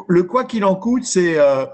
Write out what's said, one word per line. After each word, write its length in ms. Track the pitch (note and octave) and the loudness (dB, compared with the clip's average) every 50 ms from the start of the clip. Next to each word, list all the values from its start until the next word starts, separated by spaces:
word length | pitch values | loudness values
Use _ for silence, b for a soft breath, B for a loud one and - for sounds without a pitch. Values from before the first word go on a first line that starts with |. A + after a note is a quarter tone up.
| - - | -4 0
le 160 | F3+ F3 F3+ | 2 2 2
quoi 200 | F3+ - B3+ B3+ | 0 -2 -4 -4
qu'il 220 | B3+ - A3 G3+ | -4 -4 -2 0
en 100 | G3 F#3+ | 0 0
coûte, 280 | F#3+ - A#3 B3 B3+ - | 0 -2 -2 -2 -2 -2
c'est, 360 | - - F#3 F3+ E3+ D#3+ D3+ | -2 0 0 0 2 2 2
euh, 260 | D3 C#3 C#3 C3+ C3 B2+ | 4 2 2 0 -2 -6